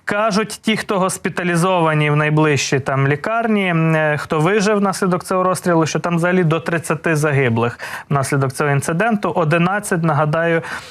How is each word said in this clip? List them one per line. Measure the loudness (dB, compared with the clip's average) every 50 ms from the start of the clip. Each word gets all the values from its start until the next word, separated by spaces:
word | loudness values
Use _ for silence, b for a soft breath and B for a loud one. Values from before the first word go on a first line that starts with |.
| B
Кажуть | -6 -2 -2 0 0 0 0 -2 -2 -6 -6
ті, | -2 -2 -2 -2
хто | -2 -2 -2 0
госпіталізовані | 0 -2 -2 -4 -6 -6 -4 -2 -2 0 0 2 2 2 2 2 2 2 2 2 2 2
в | 2
найближчі | 2 2 2 2 2 2 2 2 0 0 0 -2 -2
там | 0 -2 0 0 2 0
лікарні, | 0 0 -2 -2 -2 -2 0 0 0 0 0 0
м, | 0 0 2 2 2
е, | 2 2 0 0 -2
хто | -4 -2 -2 0
вижив | 2 2 2 2 2 2 2 2
внаслідок | 2 0 0 0 0 0 0 -2 -2
цього | -2 -2 0 0
розстрілу, | 0 0 0 0 0 2 2 2
що | 2 -2 -2
там | -2 -2 0
взагалі | 0 0 2 2 2 2
до | 2 0 0
тридцяти | -2 -2 -4 -4 -2 -4 -4 -2 0 0 0
загиблих | 2 2 2 2 2 2 2 2 2 0 -2 -4 B B B B B B -2
внаслідок | -2 -2 0 0 0 0 0 -2 -2
цього | -2 0 0
інциденту. | 0 0 0 -2 -2 0 0 0 0 0 -2 -2
Одинадцять, | 0 0 0 2 2 2 2 0 0 -2 -2 -2 -2 0 0
нагадаю, | 0 2 2 0 0 0 0 2 2 0 0 -2 B B B B B